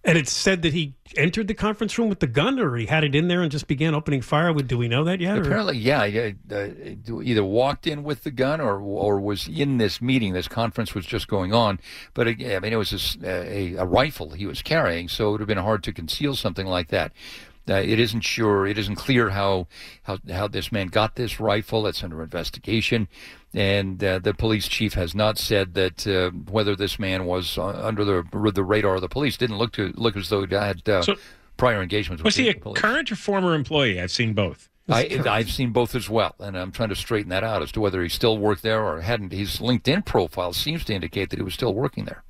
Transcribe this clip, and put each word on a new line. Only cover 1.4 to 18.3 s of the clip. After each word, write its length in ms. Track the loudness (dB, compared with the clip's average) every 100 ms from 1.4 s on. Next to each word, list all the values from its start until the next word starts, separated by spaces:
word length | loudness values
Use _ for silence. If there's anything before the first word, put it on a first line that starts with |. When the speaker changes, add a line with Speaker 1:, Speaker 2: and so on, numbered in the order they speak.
| -2
Speaker 1:
the 80 | 0
conference 420 | 0 0 -2 0
room 120 | 0
with 100 | 2
the 80 | 0
gun, 320 | 2 2 2
or 160 | 0 0
he 100 | 0
had 180 | 2
it 120 | 2 2
in 120 | 2
there 140 | 2
and 100 | 0
just 140 | -2 -2
began 300 | 0 2 2
opening 260 | 0 -2
fire. 320 | 2 2 4
Would, 140 | 2 0
do 100 | 0
we 100 | 2
know 160 | 2
that 160 | 2 0
yet, 200 | 0 0
or? 20 |
Speaker 2:
Apparently, 380 | 2 2 0 0
yeah. 260 | 2 2 2
Yeah, 240 | 0 -2 -6 -6
uh, 160 | -4 -4 -8 -14 -12 -8 -6
either 200 | 2 2
walked 440 | 4 2 2 0 -4
in 160 | -4
with 200 | -6 -6
the 60 | -6
gun 320 | 0 0 2
or, 180 | 0 -2
or 400 | -4 0 2 2
was 280 | 0 -4 -6
in 320 | -2 0 2
this 240 | 2 0
meeting. 300 | 2 2 2
This 140 | 0 -2
conference 460 | -2 -2 -2 -4
was 140 | -6 -4
just 200 | -6 -2
going 260 | -2 2
on. 260 | 4 4 0 -8 -18 -8
But, 140 | 0 0
uh, 40 | 0 -2 -2
I 40 |
mean, 120 | 0
it 60 | -2
was 140 | -2
a 60 | -2
s-, 200 | -4 -4
a, 500 | -4 -4 -4 -4 -4 -2
a 80 | 2
rifle 440 | 2 2 -2 -10
he 120 | -8 -8
was 160 | -8
carrying, 480 | -2 0 2 -2 -6
so 200 | 0 0
it 20 |
would 80 | 0
have 60 | 0
been 100 | 0
hard 260 | 2 0 -2
to 60 |
conceal 440 | -8 -8 -2 -2 -2
something 320 | -4 -4 -2
like 220 | -2 0
that. 220 | -2 -2 -6 -18 -18 -20 -14 0
Uh, 60 | 0
it 220 | 2 2
isn't 220 | 2 0
sure, 460 | -2